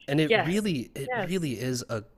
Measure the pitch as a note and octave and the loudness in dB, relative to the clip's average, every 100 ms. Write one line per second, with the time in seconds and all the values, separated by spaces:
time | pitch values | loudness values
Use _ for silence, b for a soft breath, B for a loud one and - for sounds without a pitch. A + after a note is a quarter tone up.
0 | - C#3+ D3+ A3 D#3+ G3 G#3+ D3+ G#2+ - | -2 2 4 4 4 0 0 -2 -4 -8
1 | C3+ B3 F3+ F#3 D#3+ A2+ B2+ B2+ B2 A#2 | -6 -4 -2 -2 -2 -2 -2 -2 -4 -6
2 | - | -8